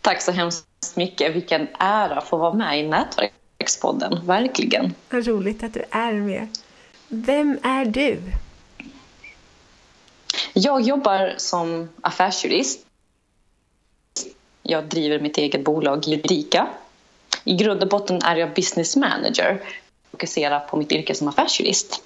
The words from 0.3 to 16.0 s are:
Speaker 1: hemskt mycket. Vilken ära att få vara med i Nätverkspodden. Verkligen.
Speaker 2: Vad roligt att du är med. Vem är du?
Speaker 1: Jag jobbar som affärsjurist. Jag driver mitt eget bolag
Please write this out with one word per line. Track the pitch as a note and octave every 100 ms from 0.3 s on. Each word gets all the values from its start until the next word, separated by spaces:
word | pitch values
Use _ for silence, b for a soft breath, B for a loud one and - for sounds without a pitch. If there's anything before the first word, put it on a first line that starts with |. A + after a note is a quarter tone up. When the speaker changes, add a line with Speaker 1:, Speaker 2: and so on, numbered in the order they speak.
Speaker 1:
hemskt | F3+ E3+ E3+ - _ -
mycket. | - F3+ - D3 D#3+
Vilken | E3+ D#3+ D3+ -
ära | F#3+ G#3+ G3 D3
att | -
få | E3
vara | E3+
med | G3 G3 D3
i | D#3
Nätverkspodden. | D#3 C#4+ - - _ _ _ - - - - F#3+ E3+ F3
Verkligen. | F#3 B3+ - - - - - -
Speaker 2:
Vad | B3 A#3
roligt | A3 F#3+ A3
att | A3+
du | A3 -
är | A3 A#3
med. | G#3 G3+ F#3+ A3 A3 B B B B -
Vem | A3+ A#3+ C#4 D4 C#4
är | B3 C4
du? | C4 A3 C#4+ F3 F#3 F#3+ - - - - - C#4 - - - - - _ _ _ _ _ _ _ - B B
Speaker 1:
Jag | - A3+ C#4
jobbar | A#3 C#4 B3+ G3 F#3+ -
som | - F3+ E3 E3 E3 -
affärsjurist. | - - F#3 F3+ - E3+ C4 - - _ _ _ _ _ _ _ _ _ _ _ _ - - - _ _
Jag | - D#3+ D#3
driver | D#3+ D3+ D3+
mitt | D3 D3
eget | D3 C#3
bolag | C#3+ D3+ D3+ C#3+